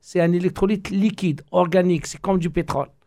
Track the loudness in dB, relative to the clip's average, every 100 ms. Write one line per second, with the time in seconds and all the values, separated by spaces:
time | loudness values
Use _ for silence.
0 | -6 0 2 2 0 0 0 0 -2 0
1 | 0 0 -2 -2 -2 0 2 4 2 0
2 | -4 -8 -2 0 0 -2 -4 -4 -6 _